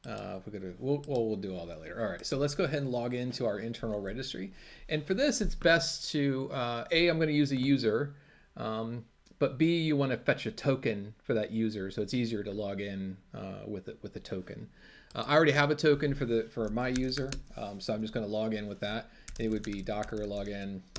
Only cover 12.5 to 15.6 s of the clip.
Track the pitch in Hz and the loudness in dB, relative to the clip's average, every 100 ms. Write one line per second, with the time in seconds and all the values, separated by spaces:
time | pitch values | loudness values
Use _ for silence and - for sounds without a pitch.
12.5 | 101 101 98 101 98 95 95 - 107 98 | -4 -4 -2 -4 -4 -6 -8 -12 -10 -8
13.5 | 98 101 104 - - 101 - - 95 92 | -8 -8 -8 -8 -10 -10 -10 -8 -8 -8
14.5 | 101 113 - - - - - - 151 156 | -12 -14 -18 -20 -20 -14 -8 2 6 6
15.5 | 143 | 6